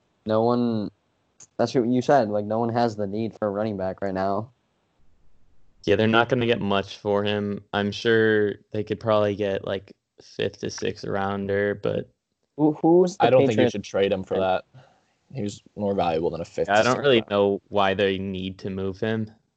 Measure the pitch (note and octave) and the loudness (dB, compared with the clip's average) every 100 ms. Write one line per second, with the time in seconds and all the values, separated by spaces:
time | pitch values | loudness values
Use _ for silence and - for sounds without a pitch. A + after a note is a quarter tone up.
0 | _ _ G#2+ A2 A2+ A#2+ A#2+ A2 G2+ _ | _ _ -2 2 2 2 0 -2 -6 _
1 | _ _ _ _ - - A#2 C3 A#2 B2+ | _ _ _ _ -12 -4 0 0 0 0
2 | B2 C#3+ G#2+ G#2 G#2 A2 A#2 A#2+ A#2+ G#2+ | 4 2 2 -2 -2 -2 -2 0 -2 -2
3 | G2+ G#2 A2+ - G#2+ G2 A2 G2+ F#2 F#2 | -6 -4 -6 -4 -4 -2 -4 -4 -6 -6
4 | G2 F#2+ G2 G2+ A2+ _ _ _ _ _ | -6 -2 -2 -2 -6 _ _ _ _ _
5 | - _ - - - - - _ - G2+ | -20 _ -20 -20 -20 -20 -20 _ 0 2
6 | A2 A2+ A#2 B2+ A#2 A#2+ G2+ G2 G2 - | 4 4 4 2 0 0 0 -2 -2 -6
7 | G#2 G2+ G#2 G#2 G2+ G2+ - G2+ G2+ G2+ | -2 0 0 -2 -4 -8 -6 -4 -2 -2
8 | A#2 A2+ A2 G#2+ G#2 G2 _ G#2+ G#2 G2+ | 2 4 4 2 0 -4 _ -8 -6 -4
9 | A2+ G#2+ G#2 G2+ G2+ G2 - G2+ G2 - | 0 2 2 0 -2 -4 -4 -8 -8 -20
10 | _ _ - - G2+ - G#2+ - G2 G2 | _ _ -16 -6 -6 -4 -10 -6 -8 -6
11 | - G2+ G2 G2+ G2 G2 G2+ G2+ G#2+ G#2+ | -6 -6 -4 -4 -4 -2 -2 -2 -4 -4
12 | - _ _ _ _ - D3+ D3+ D#3+ F3 | -8 _ _ _ _ -2 0 2 4 4
13 | F3+ - A#2+ B2+ C3+ A2 B2 G#2 F#2+ G2+ | 4 2 4 6 4 4 2 0 -4 0
14 | G2 G2 F#2 F#2+ F#2 F#2 - C3 - _ | 0 0 -2 -2 0 0 -4 -20 -20 _
15 | _ _ _ C3+ G#2 G2+ _ - G2+ G2 | _ _ _ -8 -8 -8 _ -6 -2 0
16 | F2 D#2+ E2 D#2+ E2+ - E2+ G#2 A#2 A#2 | 0 0 -2 -4 -8 -4 2 4 4 2
17 | C#3+ A#2+ - G2+ G2+ G2+ - G2+ G2 F#2+ | 4 2 2 0 2 0 -4 0 0 2
18 | G2 F#2+ G2 F#2 F#2+ F#2 G#2 F#2+ F#2+ F#2 | 0 0 -4 -6 -8 -8 -10 -6 -6 -4
19 | A2 A2 A2 - _ | -4 -4 -6 -12 _